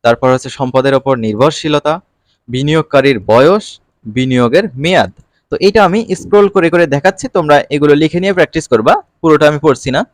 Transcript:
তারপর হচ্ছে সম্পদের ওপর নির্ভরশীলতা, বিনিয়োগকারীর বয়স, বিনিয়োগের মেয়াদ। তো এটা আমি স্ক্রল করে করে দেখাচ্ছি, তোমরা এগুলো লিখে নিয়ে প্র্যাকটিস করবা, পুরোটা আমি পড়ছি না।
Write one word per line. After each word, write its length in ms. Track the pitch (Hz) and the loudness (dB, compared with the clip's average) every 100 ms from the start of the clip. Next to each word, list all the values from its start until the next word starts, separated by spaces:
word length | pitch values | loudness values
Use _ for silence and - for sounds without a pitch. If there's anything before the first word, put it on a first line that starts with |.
তারপর 240 | 117 117 131 | 0 0 0
হচ্ছে 200 | 127 131 | 0 -4
সম্পদের 440 | - 131 131 135 | -8 -2 0 0
ওপর 200 | 135 135 127 | 0 0 -2
নির্ভরশীলতা, 760 | 110 104 143 147 160 147 147 165 _ _ _ _ - | -4 0 -2 -2 -4 -2 -2 -6 _ _ _ _ -10
বিনিয়োগকারীর 720 | 123 147 160 151 139 135 120 | -6 0 -2 0 0 0 -2
বয়স, 440 | 101 113 147 208 - - _ _ 113 | 0 2 4 0 -4 -20 _ _ -8
বিনিয়োগের 580 | 113 131 127 120 156 214 | -6 -2 0 2 0 -2
মেয়াদ। 380 | 127 156 180 98 _ _ _ _ | -6 -2 0 -2 _ _ _ _
তো 20 | - | -2
এটা 200 | 196 220 | 0 2
আমি 160 | 190 202 - | 2 0 -4
স্ক্রল 320 | 185 - 208 202 | -8 0 2 2
করে 200 | 196 165 | 2 0
করে 140 | 170 165 | 0 0
দেখাচ্ছি, 400 | 143 185 202 262 | 0 -2 -4 -4
তোমরা 280 | 190 151 143 - | -4 2 2 2
এগুলো 240 | 147 147 | -2 2
লিখে 240 | 147 156 175 | 2 0 -2
নিয়ে 160 | 190 185 | -2 0
প্র্যাকটিস 280 | 151 165 - | 0 -2 -2
করবা, 260 | 113 120 262 - _ | 0 2 0 -4 _
পুরোটা 280 | 165 151 147 | 0 4 2
আমি 100 | 147 | 2
পড়ছি 320 | 151 127 139 | -2 -2 -4
না। 100 | 135 247 | -6 -6